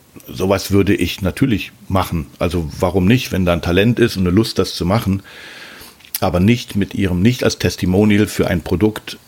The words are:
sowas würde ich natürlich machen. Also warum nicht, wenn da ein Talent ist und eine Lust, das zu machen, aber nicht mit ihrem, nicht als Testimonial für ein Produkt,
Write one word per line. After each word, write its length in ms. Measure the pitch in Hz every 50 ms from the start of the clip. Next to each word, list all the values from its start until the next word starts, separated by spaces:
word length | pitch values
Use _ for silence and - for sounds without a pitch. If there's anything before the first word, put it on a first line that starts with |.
| - _ - - -
sowas 440 | - 64 62 90 95 101 92 - -
würde 240 | 98 101 95 92 101
ich 260 | - 90 85 - -
natürlich 500 | 98 90 - - 131 131 110 92 - - - - -
machen. 420 | - 95 95 90 - 87 85 73 - - -
Also 280 | 87 90 82 90 80 73 - -
warum 240 | - 90 85 95 90
nicht, 260 | 92 123 127 - -
wenn 140 | 85 90 92
da 80 | 87
ein 80 | 87 82
Talent 380 | - 92 87 92 101 120 117 -
ist 180 | 117 110 -
und 60 | 92
eine 120 | 92 90 87
Lust, 240 | 104 110 - - -
das 160 | 95 - -
zu 120 | - 85
machen, 360 | 87 98 117 117 95 95 98 - - - - - - - - - - - - - - - - - - - -
aber 200 | - 95 80 87
nicht 360 | 92 107 120 120 - - -
mit 180 | 101 95 - -
ihrem, 260 | - 101 87 90 87
nicht 240 | 92 117 127 - -
als 140 | - - -
Testimonial 680 | - 90 - - - 90 92 98 107 107 104 101 107
für 220 | 95 - - 87 -
ein 140 | 92 85
Produkt, 560 | - - 95 82 107 107 104 - - - - - _